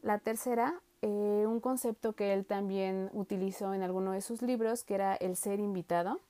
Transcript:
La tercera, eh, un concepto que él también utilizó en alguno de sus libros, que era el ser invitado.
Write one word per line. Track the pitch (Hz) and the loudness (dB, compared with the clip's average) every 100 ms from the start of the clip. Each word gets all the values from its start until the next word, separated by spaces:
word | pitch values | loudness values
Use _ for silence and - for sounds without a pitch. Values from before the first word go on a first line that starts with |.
La | 208 208 | 0 0
tercera, | - 226 - 233 247 349 _ _ | 0 -2 0 2 2 -2 _ _
eh, | 214 208 208 208 214 | -2 0 2 4 4
un | 233 | 2
concepto | 247 262 240 220 226 | 0 0 -2 -2 -4
que | 214 202 | -2 0
él | 196 196 | 0 0
también | 202 202 196 190 190 190 | -2 0 0 0 0 -2
utilizó | 214 190 196 190 185 196 190 | -4 -4 0 -2 -2 -2 -2
en | |
alguno | 185 185 190 | 0 0 0
de | 190 | -2
sus | 196 233 | -4 -4
libros, | 247 247 226 233 | 0 2 0 0
que | - 196 | -2 0
era | 196 190 | 2 0
el | 185 185 | -2 -2
ser | - 202 | 0 0
invitado. | 208 190 170 175 175 311 _ | 0 -2 0 0 0 -2 _